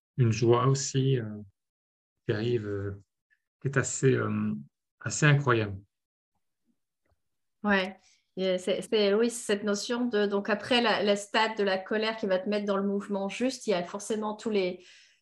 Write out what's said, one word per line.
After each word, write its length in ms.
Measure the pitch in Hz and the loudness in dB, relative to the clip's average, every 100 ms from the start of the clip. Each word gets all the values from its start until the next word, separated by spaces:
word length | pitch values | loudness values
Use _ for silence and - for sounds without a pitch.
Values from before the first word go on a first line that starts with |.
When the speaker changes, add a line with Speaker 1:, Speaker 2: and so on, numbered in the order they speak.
| _ - | _ 2
Speaker 1:
une 160 | 120 | 2
joie 360 | 107 117 120 131 | 4 6 6 4
aussi, 520 | 135 - 135 135 131 | 2 0 0 2 0
euh, 60 | 110 107 101 _ _ _ _ _ _ _ - | -2 -10 -14 _ _ _ _ _ _ _ -4
qui 60 | |
arrive, 340 | 107 120 120 104 | -2 -2 -2 -4
euh, 360 | 101 101 98 _ _ _ _ _ _ | -6 -6 -10 _ _ _ _ _ _
qui 60 | 135 | -4
est 80 | 139 | -2
assez, 380 | - - 135 | -2 0 2
euh, 400 | 120 107 107 107 107 143 _ _ _ | 2 0 -2 -2 -4 -10 _ _ _
assez 240 | 113 - 151 | -8 2 4
incroyable. 520 | 143 135 117 104 98 - _ _ _ _ _ _ _ _ _ _ _ _ _ _ _ _ _ | 4 4 2 2 -6 -14 _ _ _ _ _ _ _ _ _ _ _ _ _ _ _ _ _
Speaker 2:
Ouais. 340 | 208 196 190 - _ _ _ - | 0 2 2 -6 _ _ _ -4
Et 200 | 190 185 | 0 0
c'est, 220 | 208 185 | 0 -2
c'est, 320 | 185 220 202 | 0 2 4
oui, 160 | 202 240 | 4 2
c'est 260 | 240 - 202 | -2 -2 -2
cette 100 | 208 | 0
notion 400 | 202 - 240 247 | -2 -2 -2 0
de, 200 | 208 208 | 0 2
donc 240 | 196 202 | 0 -2
après 320 | 214 - 240 | -2 0 2
la, 220 | 233 180 | 2 2
la 140 | 208 202 | 2 0
stade 400 | - 226 220 214 | 0 0 0 0
de 60 | |
la 140 | 202 190 | 0 -2
colère 380 | - 214 220 226 | -2 -4 -2 -4
qui 120 | 202 | -2
va 120 | 185 | -2
te 80 | 202 | 0
mettre 180 | 208 202 | -4 -2
dans 120 | 196 | -2
le 100 | 202 | 0
mouvement 400 | 202 196 196 196 | -2 -4 -6 -6
juste, 400 | - 254 262 - | -4 -4 -4 -2
il 40 | |
y 20 | |
a 100 | 180 | -2
forcément 520 | 180 208 - 220 214 208 | -2 -8 -6 -4 -4 -6
tous 160 | 226 | -2
les, 340 | 208 185 180 - - _ _ | 0 0 -4 -12 -20 _ _